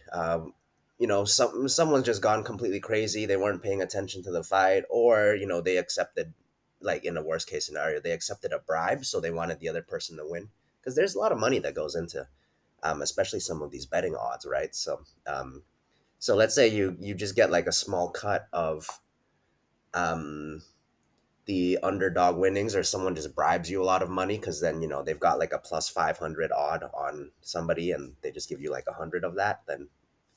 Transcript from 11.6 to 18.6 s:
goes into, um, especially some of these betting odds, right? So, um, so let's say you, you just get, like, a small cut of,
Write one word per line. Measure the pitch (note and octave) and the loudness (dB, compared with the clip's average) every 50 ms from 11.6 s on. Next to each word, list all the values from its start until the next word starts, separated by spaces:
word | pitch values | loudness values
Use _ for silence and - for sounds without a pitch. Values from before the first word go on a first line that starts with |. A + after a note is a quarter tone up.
| - C#2+ C#2+ | 0 -2 -4
goes | D#2 D#2 D2 D#2+ | -4 -6 -4 -4
into, | E2 E2+ E2+ - C#2+ C2 - _ _ _ _ _ _ _ _ _ - - | -4 -6 -6 -8 -10 -10 -10 _ _ _ _ _ _ _ _ _ -6 -4
um, | D#2+ D#2 D2 | -4 -2 -2
especially | C#2+ - - G2 F#2 - - F#2+ | -2 -4 0 0 -2 0 -2 -6
some | - F2 D#2+ D2+ | -4 -4 -4 -6
of | D2+ C#2+ | -6 -8
these | C2+ C2 C2+ | -10 -12 -8
betting | - - F2 F#2+ F2 D2+ | -2 -2 0 0 0 -2
odds, | G#1+ A1 A#1+ A#1+ - - | -2 -4 -6 -6 -8 -6
right? | C2+ C2 C#2 D#2 - | -4 -2 -2 -2 -4
So, | - - - D#2+ C2+ - - - _ _ - | -6 -6 -4 -4 -6 -8 -8 -20 _ _ -8
um, | C#2+ C#2+ C2 C2 C2 C2+ D2 - _ _ _ _ _ _ _ _ _ _ - | -6 -6 -4 -6 -8 -12 -16 -20 _ _ _ _ _ _ _ _ _ _ -6
so | - - G#2 | 0 2 6
let's | G#2 A2 A2 - | 6 6 4 6
say | C#3+ B2 A2+ | 6 6 6
you, | G#2+ G#2 F#2+ F#2+ F2 D#2+ | 6 4 2 2 0 -4
you | G2 G2+ G2+ | -6 -6 -4
just | F#2 G#2+ G2 F#2 | -4 -4 -2 4
get, | A#2 G#2+ - | 4 6 6
like, | E2+ F2 E2+ | 6 2 2
a | F2 | 2
small | F2 - - G2+ F#2+ F2 F2 E2+ | 0 0 0 0 0 0 0 -2
cut | - - - G#2 G2 - - - | -2 -4 -2 0 0 0 -2 -2
of, | - F2 | -2 -2